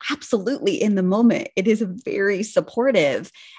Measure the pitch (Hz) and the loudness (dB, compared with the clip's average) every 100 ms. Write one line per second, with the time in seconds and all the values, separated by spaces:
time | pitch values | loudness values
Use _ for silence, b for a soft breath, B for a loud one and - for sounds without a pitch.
0 | - 294 - 214 190 277 202 262 214 190 | -8 -8 -2 -2 -2 -2 -2 0 2 2
1 | 185 208 233 175 - - 190 214 196 190 | 2 4 4 2 -2 -2 2 2 0 -6
2 | 220 202 196 190 214 180 170 - 262 214 | -6 -2 0 -2 -2 -2 -2 0 0 2
3 | 143 113 175 - B | 2 0 -6 -18 B